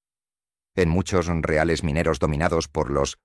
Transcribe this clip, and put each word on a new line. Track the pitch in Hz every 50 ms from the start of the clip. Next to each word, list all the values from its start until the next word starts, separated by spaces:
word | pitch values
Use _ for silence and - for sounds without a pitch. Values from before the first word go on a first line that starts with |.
| _ _ _ _ _ _ _ _ _ _ _ _ _ _ _
En | 98 90 82
muchos | 80 92 92 - 101 90 82
reales | 85 85 82 76 - 80 78 80 85 82 76 -
mineros | 80 71 80 80 80 80 76
dominados | - 76 76 71 82 90 80 82 80 -
por | - 80 71 65
los | 69 69 69 69 - -